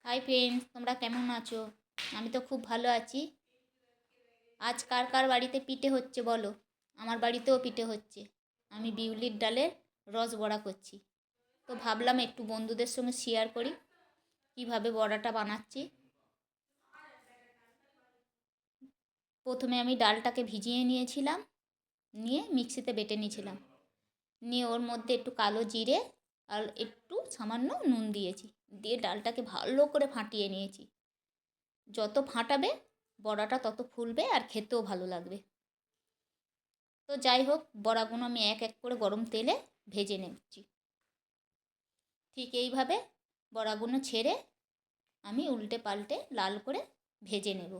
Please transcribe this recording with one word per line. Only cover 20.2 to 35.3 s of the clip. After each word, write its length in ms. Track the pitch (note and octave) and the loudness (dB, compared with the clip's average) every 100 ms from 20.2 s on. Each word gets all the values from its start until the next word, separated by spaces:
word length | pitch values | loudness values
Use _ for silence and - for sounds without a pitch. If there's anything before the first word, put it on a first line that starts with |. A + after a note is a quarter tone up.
| A#3+ B3 | 2 0
ভিজিয়ে 360 | A3+ G#3 G#3+ A#3+ | -2 -4 0 2
নিয়েছিলাম, 540 | B3 B3+ B3 C#4+ C#4 F4 - _ _ _ _ _ _ | 2 2 0 0 0 -2 -6 _ _ _ _ _ _
নিয়ে 280 | G#3+ A3+ C#4+ G#4 | -8 -2 -2 0
মিক্সিতে 380 | C4+ A#3+ - B3+ | -2 0 -4 -2
বেটে 240 | G#3+ G#3+ G#3+ | -2 -2 -2
নিয়েছিলাম, 400 | G#3 G#3 G3 F#3+ - _ _ _ _ _ _ _ | -2 -6 -10 -12 -16 _ _ _ _ _ _ _
নিয়ে 220 | A#3 B3 A#3+ | -2 0 2
ওর 160 | A#3 A#3+ | 0 -2
মধ্যে 220 | A#3 A#3 | -4 0
একটু 160 | B3+ B3+ B3 | 0 0 2
কালো 220 | G#3 G#3+ | 2 2
জিরে 340 | G#3+ A3+ A3+ B3 - _ _ _ - | 0 0 2 2 0 _ _ _ -8
আর 140 | G#3 G#3+ - | -6 -6 -6
একটু 300 | A3 - _ G#4+ - | -8 -8 _ -8 -8
সামান্য 380 | - A3 A#3 C4+ E5 F4 | -8 -4 0 0 2 4
নুন 140 | A#3 G#3+ | 4 2
দিয়েছি, 340 | G#3 F#3 F#3+ - _ _ G3+ | -2 -4 -6 -14 _ _ -10
দিয়ে 160 | G#3+ - | -4 0
ডালটাকে 380 | G#3 G#3 A#3 A#3+ A#3+ | 0 0 -2 -4 -4
ভালো 300 | - - C4+ D4 | -4 2 6 6
করে 200 | D4 C#4 | 6 2
ফাটিয়ে 320 | A#3+ G#3+ G#3+ G3 | 0 -4 -2 -2
নিয়েছি। 340 | F#3+ G3 - - _ _ _ _ _ _ _ _ _ - | -4 -8 -12 -20 _ _ _ _ _ _ _ _ _ -10
যত 280 | G#3 G#3+ A#3+ C4+ | -4 2 2 2
ফাটাবে 420 | A#3 A3+ C#4 G4 D#5 _ _ _ _ | -2 2 4 2 -2 _ _ _ _
বড়াটা 380 | G#3 G#3 G#3+ B3+ | -4 -2 0 0
তত 200 | A3+ G#3+ B3 | -2 -4 -10
ফুলবে 340 | - A#3 A#3 C5 | -6 -2 0 2
আর 100 | D#4 - | 2 0
খেতেও 320 | A3 G#3+ A#3+ | -6 -2 -2
ভালো 220 | G3+ F#3 F3+ | 0 -4 -4
লাগবে। 320 | F3+ F3 | -6 -8